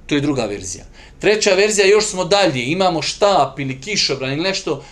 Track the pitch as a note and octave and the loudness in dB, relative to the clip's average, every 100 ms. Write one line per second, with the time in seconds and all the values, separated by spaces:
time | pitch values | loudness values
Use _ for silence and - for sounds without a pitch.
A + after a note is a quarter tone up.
0 | - D3 D3 C#3 G#2+ G2+ - - - - | -4 -2 0 -2 -4 -6 -10 -14 -16 -20
1 | - - F3+ G#3+ G#3+ F#3 G#3 G3+ F#3+ G#3 | -20 -4 0 2 2 2 2 4 4 4
2 | G3+ F#3 F3 G3+ F#3 C3 B2 F3 F#3 E3 | 2 -4 0 2 2 0 -2 0 0 0
3 | C#3 - G3+ F#3 C3+ - C3+ C3 G3+ G3+ | -4 0 2 4 2 -2 -8 -8 -6 -4
4 | - C3 C3 C#3 F#3 F#3+ - C#3 - | -2 -2 -4 -4 -2 -4 -4 -6 -8